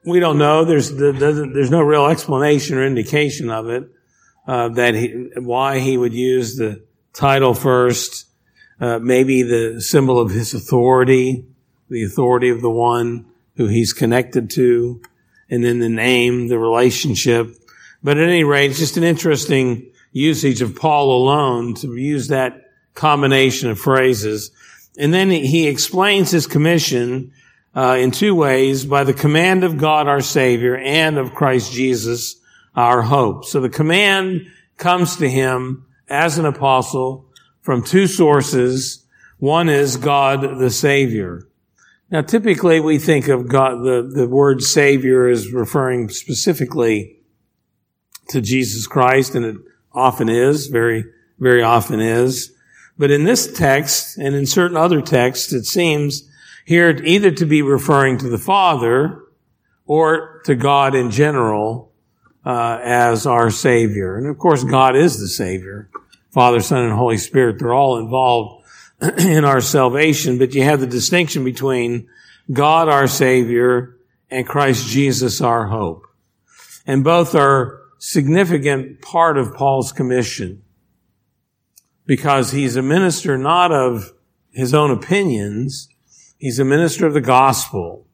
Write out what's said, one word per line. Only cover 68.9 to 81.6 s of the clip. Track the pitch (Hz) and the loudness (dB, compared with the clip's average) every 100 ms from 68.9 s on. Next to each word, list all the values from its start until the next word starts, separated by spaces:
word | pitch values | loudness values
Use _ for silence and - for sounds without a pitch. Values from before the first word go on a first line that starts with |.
| _ | _
<clears throat> | 165 180 | -4 0
in | 185 156 | 2 4
our | 147 131 | 4 2
salvation, | - 147 127 135 156 143 - 123 | 2 2 2 2 0 0 -2 0
but | 131 | 0
you | 135 | 2
have | 135 143 | 2 2
the | 127 | -2
distinction | 120 - 175 160 151 | -4 0 0 0 -4
between | 131 123 135 127 120 120 - _ _ _ - | -6 -4 -4 -2 -2 -6 -10 _ _ _ -6
God | 135 147 160 160 | 0 4 4 4
our | 139 135 | 4 2
Savior | - 131 127 117 120 123 123 123 _ _ _ _ | 2 2 2 2 2 2 0 -2 _ _ _ _
and | 131 123 | -8 -4
Christ | 139 139 127 110 | 0 0 0 -2
Jesus | 127 139 117 127 - | 0 0 0 -2 -2
our | 127 117 107 | 0 0 -2
hope. | 110 92 82 _ _ _ _ _ _ - - | -4 -6 -8 _ _ _ _ _ _ -20 -16
And | - 135 | -4 0
both | 139 170 165 | 2 2 4
are | 160 139 139 120 - _ _ | 4 4 4 0 -10 _ _
significant | - - 139 170 185 160 139 135 131 - | -4 -2 2 2 2 0 0 -2 -6 -16
part | - 175 165 143 | -6 0 2 2
of | 120 | -4
Paul's | - 139 135 123 | -2 -2 -2 -4
commission, | - 127 127 113 - 92 95 _ _ _ _ _ _ _ _ _ _ | -6 -2 -2 -4 -8 -12 -14 _ _ _ _ _ _ _ _ _ _